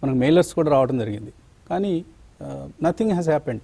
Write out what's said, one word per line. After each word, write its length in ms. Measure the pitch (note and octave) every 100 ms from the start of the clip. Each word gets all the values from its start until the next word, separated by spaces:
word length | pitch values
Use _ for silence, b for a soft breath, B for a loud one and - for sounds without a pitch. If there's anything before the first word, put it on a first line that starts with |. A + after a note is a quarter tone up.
మనకు 120 | C3+ C3
మెయిలర్స్ 380 | C3 E3+ E3
కూడా 160 | - D3+
రావడం 280 | C#3 B2+ C3
జరిగింది. 340 | G#2+ G#2 G#2 - _ _ -
కానీ, 340 | F3 G3+ E3+ - - - _
Uh, 260 | C#3+ C#3 C#3 -
nothing 280 | D#3+ F3+ A3
has 120 | F3+
happened. 340 | E3 D3+ C#3+ A2